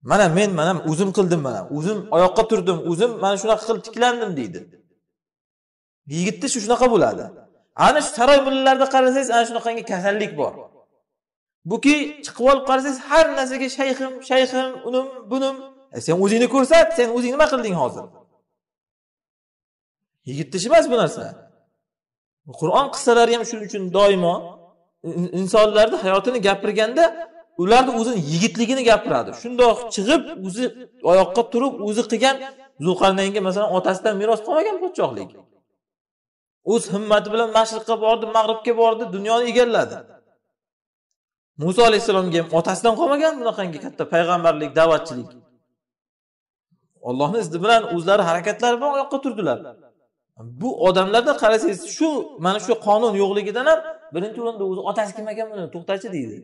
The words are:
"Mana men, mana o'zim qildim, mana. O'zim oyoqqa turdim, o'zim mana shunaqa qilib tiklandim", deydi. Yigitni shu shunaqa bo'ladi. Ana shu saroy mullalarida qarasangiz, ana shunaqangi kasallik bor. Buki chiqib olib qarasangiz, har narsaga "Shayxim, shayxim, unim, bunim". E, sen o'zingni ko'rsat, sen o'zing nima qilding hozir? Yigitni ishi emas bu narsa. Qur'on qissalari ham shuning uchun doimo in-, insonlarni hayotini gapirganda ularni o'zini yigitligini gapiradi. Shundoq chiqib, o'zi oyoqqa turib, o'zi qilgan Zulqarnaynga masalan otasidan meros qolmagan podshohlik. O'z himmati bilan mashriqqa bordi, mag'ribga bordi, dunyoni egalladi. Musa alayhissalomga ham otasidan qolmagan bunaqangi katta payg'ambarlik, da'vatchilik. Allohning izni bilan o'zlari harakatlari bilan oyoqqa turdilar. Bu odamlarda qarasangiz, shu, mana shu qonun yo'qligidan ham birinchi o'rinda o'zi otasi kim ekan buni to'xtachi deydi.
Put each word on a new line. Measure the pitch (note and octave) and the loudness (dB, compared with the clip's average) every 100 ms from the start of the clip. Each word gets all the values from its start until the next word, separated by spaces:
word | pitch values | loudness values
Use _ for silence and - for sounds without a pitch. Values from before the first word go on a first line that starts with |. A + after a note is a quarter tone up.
"Mana | A#2 F3+ F#3+ | 0 2 4
men, | E3 G#3 | 4 0
mana | F3 D#3+ E3+ | 0 0 0
o'zim | D#3 D#3 F#3+ | -2 -2 0
qildim, | F#3+ F#3 E3+ | 2 2 2
mana. | C#3 A2 F2+ | -2 -6 -6
O'zim | D3 E3 G#3+ - | -6 -4 -6 0
oyoqqa | D#3+ F#3 F#3 A3 | 2 4 2 0
turdim, | A3 F3 E3+ E3 | 0 0 -2 -4
o'zim | E3 A#3+ A3 | 0 -2 0
mana | F#3+ G3+ | -2 -2
shunaqa | A3 G#3+ | 0 0
qilib | A3 G#3+ | 0 -6
tiklandim", | - A3+ B3 A#3+ G#3+ D#3 | -6 -2 0 0 -6 -6
deydi. | A2 E2+ - _ _ _ _ _ _ _ _ _ _ _ _ _ - | -8 -10 -18 _ _ _ _ _ _ _ _ _ _ _ _ _ -10
Yigitni | D3+ F#3 F#3+ C4 | -4 -4 -4 -6
shu | B3+ | -6
shunaqa | G3+ A#3 A#3+ | -2 2 4
bo'ladi. | A3 B2 F#2+ - - - _ _ - | 4 2 0 -10 -18 -20 _ _ 2
Ana | F3 D4 | 4 4
shu | C#4+ | -2
saroy | - B3+ C#4+ | 0 6 6
mullalarida | C4+ C4+ C4+ C4 C4+ | 4 2 4 4 4
qarasangiz, | C4 B3+ C4 B3 | 4 4 2 2
ana | A#3 A#3 | 2 0
shunaqangi | A#3 A#3 A#3 | -2 -4 -6
kasallik | - F#3+ G3 G#3 G#3+ D#3+ | -6 -4 -2 -2 -4 -4
bor. | B2 D3 A2+ _ _ _ _ _ _ _ _ _ D#3+ | -6 -6 -20 _ _ _ _ _ _ _ _ _ -6
Buki | A3 C#4 D4 C#4+ D4 | 0 2 0 -2 -10
chiqib | C#4+ - B3 | -16 0 2
olib | C#4 B3+ | 2 2
qarasangiz, | C4 C#4 B3+ | -2 0 -8
har | - D4+ D#4+ | 0 4 4
narsaga | C#4 B3+ C4 C4 | 2 -4 -4 -6
"Shayxim, | - C4+ C4 C4 B3+ | -4 -4 -2 -6 -10
shayxim, | C4 C4 C4 B3+ C4 B3+ | -2 0 2 -2 -4 -8
unim, | A#3 B3+ C4+ B3+ | -4 -4 -4 -10
bunim". | G#3 C4 C4+ C4+ C4+ _ _ | -6 -4 -4 -6 -14 _ _
E, | A#2+ | -10
sen | - | -4
o'zingni | E3+ G3 A3 B3 | 0 2 2 2
ko'rsat, | C4+ C4 E4 D#4+ | 2 6 6 6
sen | - A#3+ | 2 0
o'zing | A#3+ B3 | 0 -2
nima | C4+ D4+ | 2 2
qilding | C4+ A3 | 2 -2
hozir? | F3 B2+ F#2 - - _ _ _ _ _ _ _ _ _ _ _ _ _ _ _ _ _ _ _ _ - | -2 -2 -4 -16 -20 _ _ _ _ _ _ _ _ _ _ _ _ _ _ _ _ _ _ _ _ -12
Yigitni | C#3+ D#3+ F#3+ | -10 -8 -6
ishi | G3+ | 4
emas | D#4+ D4 | 4 4
bu | A#3+ | 2
narsa. | E3 - A2 - _ _ _ _ _ _ _ _ _ _ D3+ | 0 -2 -14 -16 _ _ _ _ _ _ _ _ _ _ -20
Qur'on | B2+ D#3+ A#3 C#4 | -6 0 2 0
qissalari | - - A#3 A#3 | -2 2 4 4
ham | A#3 | 2
shuning | A3+ A3 G#3 | -4 -8 -10
uchun | G#3 F#3 | -8 -2
doimo | F#3 G3+ G3 F3 F#3 E3+ - - _ _ _ | 4 4 4 2 -2 -6 -20 -20 _ _ _
in-, | D#3+ D#3+ F3 | -10 -6 -4
insonlarni | F3+ F#3+ G#3+ G#3+ G#3 A3 F4 | -4 2 4 4 6 4 2
hayotini | F#3+ F#3+ F#3+ B3 | 0 0 0 0
gapirganda | G3 G3 G#3 G3 A3 C4 E4+ E4 E4+ - _ - | 0 0 -2 -2 0 2 2 2 -16 -18 _ -4
ularni | F3+ A#3+ C4 | 4 4 4
o'zini | A#3 A3+ A#3 | -2 -2 -2
yigitligini | C#3+ E3 G#3+ F3 A3+ C4+ | -2 -2 -2 0 -2 0
gapiradi. | A#3 G#3 - C#3 G2 | 4 2 2 -4 -4
Shundoq | - A#3 B3 A#3+ G#3+ A#3 | -10 -10 2 4 4 -4
chiqib, | G#3 G3 D#4 B3 D#4+ | -6 0 0 0 -12
o'zi | F#3+ F#3+ B3 A#3+ B3 _ | -10 -6 -6 -6 -20 _
oyoqqa | D3+ F#3 F3 F#3+ A3+ | 4 4 4 0 0
turib, | A#3 C4+ - | 0 -2 -2
o'zi | G#3 G#3+ | -4 -2
qilgan | - A3+ B3+ C4 - - - _ | -2 0 0 0 -8 -18 -20 _
Zulqarnaynga | D3+ F3+ F#3+ F#3+ G3 G3+ | -2 2 2 2 -2 -2
masalan | F#3+ F#3+ G#3 | -2 -2 0
otasidan | F3+ F#3 F#3+ A3+ G3 | 0 0 -2 -2 -2
meros | G#3+ A3 | 0 0
qolmagan | G#3+ D#4 G4+ F#4+ | 0 -2 0 -4
podshohlik. | F4+ - E3 A2 F#2 - _ _ _ _ _ _ _ _ _ _ _ _ - | -6 -2 -4 -4 -14 -18 _ _ _ _ _ _ _ _ _ _ _ _ 0
O'z | A3+ - | 0 0
himmati | G3 G#3+ G#3 G#3 | -6 0 0 2
bilan | A3 A3+ | -2 0
mashriqqa | A3 A3 A3 A3 A3+ | 2 0 -2 -4 0
bordi, | A3 A3+ A3+ | 2 0 0
mag'ribga | A3+ A3 A3 A3+ A3+ | 0 0 -2 -2 2
bordi, | A3+ A3+ A#3 | 2 2 -6
dunyoni | F#3+ G3+ A#3 A#3+ | -6 -2 0 2
egalladi. | A3+ A#3+ G#3+ A#2 F3+ - - _ _ _ _ _ _ _ _ _ _ _ _ _ - | 2 2 2 -2 -6 -18 -20 _ _ _ _ _ _ _ _ _ _ _ _ _ -6
Musa | D#3 F#3 | -2 4
alayhissalomga | A#3 G#3+ G#3 F#3+ F#3 E3+ | 4 4 0 0 0 -2
ham | E3 | 0
otasidan | E3 E3+ F#3 A#3 A3 | -2 0 0 0 0
qolmagan | E4 C#4+ D#4+ D4+ | 0 2 0 0
bunaqangi | A#3 G#3+ F#3 D3+ | -4 -4 -8 -8
katta | - - | -14 -8
payg'ambarlik, | D3 E3+ E3+ F3 E3 D3+ D3+ C#3 | -2 0 2 2 2 0 -2 2
da'vatchilik. | E3 D#3 D3+ B2 A#2 - _ _ _ _ _ _ _ _ _ _ _ _ _ _ _ _ | 4 4 0 -12 -12 -18 _ _ _ _ _ _ _ _ _ _ _ _ _ _ _ _
Allohning | B2 B2+ D3 A3 | -10 -4 -2 -2
izni | F3+ E3 | -4 -4
bilan | G3+ A#3 F#3 | 2 2 2
o'zlari | E3+ E3 G#3 | -6 0 2
harakatlari | E3+ E3+ F3+ G#3 A#3+ A#3+ | 2 -2 -2 -2 -2 0
bilan | C#4+ | -2
oyoqqa | C#4 C4+ C4+ | -4 -4 -4
turdilar. | C4+ G#3+ E3+ A#2+ D3 A2+ _ _ _ _ _ _ | -6 -4 -4 -4 -8 -20 _ _ _ _ _ _
Bu | A#2 B2 A3+ - | -20 -10 -8 2
odamlarda | F#3 F#3 F#3+ A3 A#3+ | 2 2 2 2 2
qarasangiz, | C#4+ G#3+ A3 E4 F#3+ - | 2 2 2 0 -4 -10
shu, | - D#4 C#4 - A3 | -4 -2 -2 -8 -4
mana | E3+ G3+ | -2 -2
shu | G#3 | -2
qonun | A3 G#3 G#3 A#3 | -2 2 2 2
yo'qligidan | G3 G3 G3+ G3+ A3 C#4 | 0 0 0 -4 -2 2
ham | D#4+ D#4+ D#4+ - | 2 0 -16 -10
birinchi | E3 G#3 A#3 | -8 -8 -6
o'rinda | A#3 A3+ | -8 -6
o'zi | F#3+ F#3 | -6 -4
otasi | - G3 G#3 | -4 -4 -6
kim | F#3 G#3+ | -8 -10
ekan | G#3+ A3 | -8 -10
buni | G#3 E3 | -10 -12
to'xtachi | F3 E3+ G3 F#3+ | -12 -8 -8 -6
deydi. | F3 A#2 G#2 | -8 -10 -12